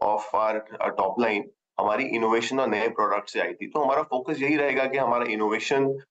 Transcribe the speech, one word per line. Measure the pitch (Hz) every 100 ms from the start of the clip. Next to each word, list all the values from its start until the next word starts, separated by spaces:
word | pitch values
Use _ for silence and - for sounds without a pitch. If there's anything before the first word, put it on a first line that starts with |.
of | 104 104
our, | - - 110 110 - 107
अ, | 104
top | 104 95 117
line | 117 104 - _ _ -
हमारी | 101 107
innovation | 131 117 113 113 117 131
और | 127
नए | 104 110
प्रोडक्ट | 113 104 101 -
से | 110
आई | 87
थी। | 87 -
तो | 151
हमारा | 135 143
focus | 156 127 143 143
यही | 139 151
रहेगा | 143 131 131
कि | 135
हमारा | 123 120
innovation | 117 107 107 107 - 139 139 139 -